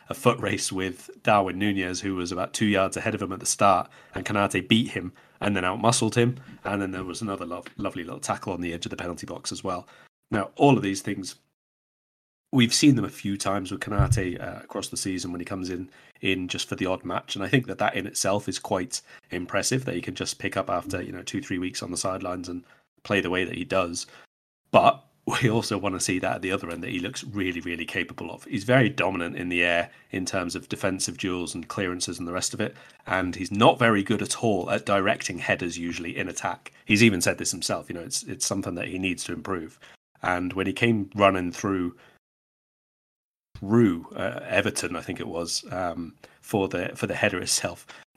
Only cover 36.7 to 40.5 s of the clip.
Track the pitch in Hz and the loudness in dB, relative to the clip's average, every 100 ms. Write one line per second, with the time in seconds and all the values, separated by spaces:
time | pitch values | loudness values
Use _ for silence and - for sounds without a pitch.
36.7 | - - 104 117 90 98 85 85 90 - | -12 2 8 8 8 2 0 -4 -4 -4
37.7 | 90 80 85 104 - - 98 - 98 98 | -4 -4 -10 -6 -8 -6 -6 -2 -2 -4
38.7 | 87 - 92 95 80 - 82 85 90 80 | -4 -6 -2 -2 -2 -6 -8 -6 -6 -6
39.7 | - - - _ - 92 90 90 | -16 -20 -20 _ -8 -4 -2 -2